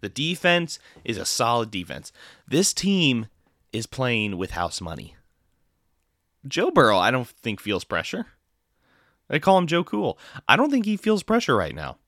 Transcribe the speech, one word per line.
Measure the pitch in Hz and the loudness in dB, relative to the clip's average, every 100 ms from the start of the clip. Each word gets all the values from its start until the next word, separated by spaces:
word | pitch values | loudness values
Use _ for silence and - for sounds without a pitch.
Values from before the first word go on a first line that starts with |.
The | 104 | -10
defense | - 151 175 180 175 170 - _ - | -6 -4 0 2 2 0 -10 _ -20
is | - 107 | -8 -6
a | |
solid | - - 117 120 113 | -4 0 2 2 0
defense. | 98 85 64 - _ - - - | -6 -8 -12 -14 _ -20 -20 -4
This | 139 196 | 0 0
team | - 190 196 160 123 110 _ _ _ _ | 0 0 2 2 0 -4 _ _ _ _
is | 113 113 | -10 -10
playing | - 127 117 104 92 | -6 -2 -2 -2 -4
with | 90 | -6
house | - 85 - | -4 -4 -4
money. | 85 80 - - _ _ _ _ _ _ _ _ _ _ _ _ 139 | -10 -12 -14 -20 _ _ _ _ _ _ _ _ _ _ _ _ -8
Joe | 151 233 | -2 2
Burrow, | 320 123 98 | 6 6 6
I | 95 | 4
don't | 127 120 | 2 -4
think, | - 120 101 | -8 -8 -6
feels | - 95 | -4 -4
pressure. | - 87 78 - 233 _ _ _ _ _ _ _ _ _ _ | -2 -4 -4 -6 -8 _ _ _ _ _ _ _ _ _ _
They | 147 | -2
call | 170 190 | 4 4
him | 175 | 4
Joe | 170 | 0
Cool. | 170 208 175 - - - - | 0 -2 -4 -4 -12 -20 2
I | - | 4
don't | 294 | 4
think | 277 | 2
he | 208 208 | 0 -2
feels | 214 214 | 0 -2
pressure | - 226 - 117 | 0 -2 2 0
right | 82 | 0
now. | 147 67 - | -6 -10 -10